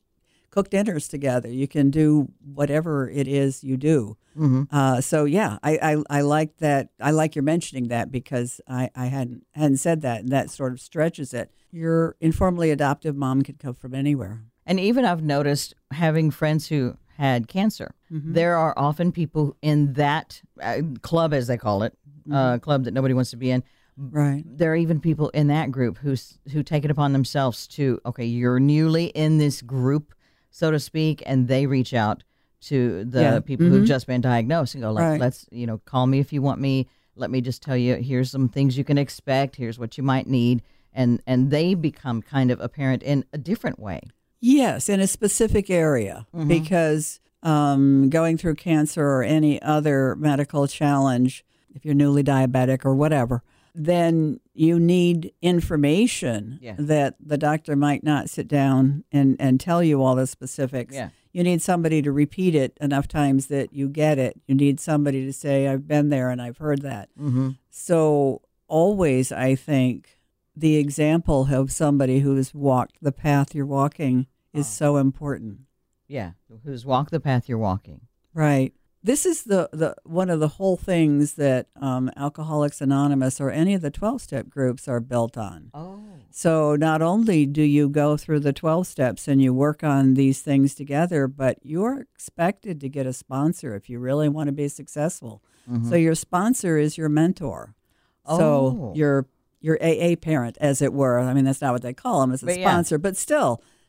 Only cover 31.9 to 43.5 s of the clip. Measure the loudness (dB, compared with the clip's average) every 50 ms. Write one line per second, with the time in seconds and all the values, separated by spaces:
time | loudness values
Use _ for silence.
31.9 | -2 0 0 0 -2 -4 -10 _ _ _ _ _ _ _ -6 -2 0 0 0 0
32.9 | -2 -4 -6 -4 0 2 2 2 2 0 -2 -4 0 2 4 6 6 6 6 4
33.9 | 2 0 -2 -2 -2 0 2 2 2 2 2 0 0 0 -2 -2 -4 -6 -6 -2
34.9 | 0 0 0 0 2 0 0 -2 -2 -4 -12 _ -10 -8 -6 -6 -8 -8 -8 -4
35.9 | -2 0 2 2 2 0 0 -2 -2 -2 -2 -2 -2 -2 -2 0 0 -2 -2 -4
36.9 | _ _ _ _ _ -10 -8 -4 -4 -4 -4 -4 -6 -8 -6 -4 -2 0 0 0
37.9 | 0 -2 -2 -2 -2 -2 -2 -2 -2 -2 -2 0 0 0 0 0 0 -2 -2 0
38.9 | 0 0 0 -2 -6 -10 -4 -2 0 0 0 -2 -6 -8 -10 -8 -8 -10 -12 -12
39.9 | -8 -4 -2 0 0 0 0 0 0 2 2 2 2 0 -2 -8 _ _ _ _
40.9 | -4 -2 0 0 0 0 -2 -2 0 2 2 2 2 0 2 0 0 0 -2 -4
41.9 | -6 -6 -8 -6 -6 -6 -8 -4 -2 0 2 2 0 -2 -6 -10 -8 -4 -2 -2
42.9 | -2 -2 -2 -2 -2 -2 -2 -6 -10 -10 -6 -6